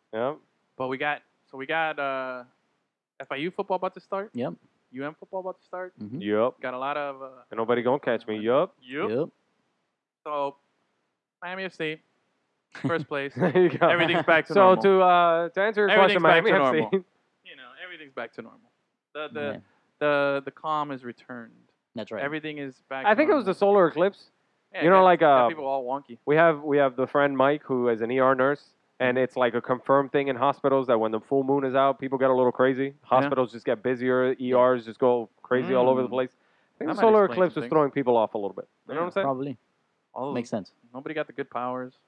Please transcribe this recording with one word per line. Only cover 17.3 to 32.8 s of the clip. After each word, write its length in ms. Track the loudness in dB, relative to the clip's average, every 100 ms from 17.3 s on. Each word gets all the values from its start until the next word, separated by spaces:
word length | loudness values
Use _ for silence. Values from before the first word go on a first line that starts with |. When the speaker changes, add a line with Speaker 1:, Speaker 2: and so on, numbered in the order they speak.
| _
Speaker 2:
You 120 | -20 -20
know, 120 | -20 -20
everything's 300 | -20 -18 -16
back 200 | -12 -12
to 80 | -14
normal. 280 | -20 -20 _ _ _ _ _
The, 140 | -14 -12
the, 80 | -10
Speaker 3:
Yeah. 180 | -10 -10 -16 _ _ -4
Speaker 2:
the, 420 | 0 2 0 -2
the 60 | -6
calm 400 | -10 -6 -4 -6
is 140 | -8
returned. 480 | -12 -16 -16 -16 -18 _ _ _ _
Speaker 3:
That's 160 | -14 -10
right. 120 | -8
Speaker 2:
Everything 360 | -6 -8 -10 -10
is 160 | -12 -14 -14
back 160 | -2 2
Speaker 1:
I 40 |
Speaker 2:
to 60 | 2
Speaker 1:
think 140 | 4
it 40 |
was 100 | 2
Speaker 2:
normal. 100 | 0
Speaker 1:
the 40 | 0
solar 280 | 4 4 4
eclipse. 420 | 2 -2 -2 _ _ _ _ _
Speaker 2:
Yeah, 120 | -2
Speaker 1:
You 60 | 4
know, 60 | 6
Speaker 2:
got, 80 |
Speaker 1:
like, 160 | 6 6
Speaker 2:
got 260 | 6 6 4
Speaker 1:
uh, 20 |
Speaker 2:
people 160 | 0
all 200 | -4 -6
wonky. 340 | -6 -8 -10 -10 -2
Speaker 1:
we 100 | 2
have, 260 | 2 2
we 140 | 0 2
have 180 | 2 0
the 100 | -2
friend 300 | 0 0 2
Mike 260 | 2 0
who 240 | -2 -2 0
is 140 | 0
an 80 | -2
E 80 | 2
R 160 | 2
nurse, 400 | 2 0 -2 _ _ _ -4
and 180 | -2 0
it's, 200 | -2 0
like, 180 | -2
a 60 | -2
confirmed 500 | -4 -4 2 2 2
thing 180 | -2 -2
in 80 | -2
hospitals 500 | -2 0 0 0 2
that 100 | 0
when 140 | 0
the 80 | -4
full 240 | -4 -2
moon 200 | 0 0
is 100 | 0
out, 240 | 0 0 0
people 180 | -4 0
get 120 | 2
a 40 |
little 160 | 2 2
crazy. 320 | 2 0 0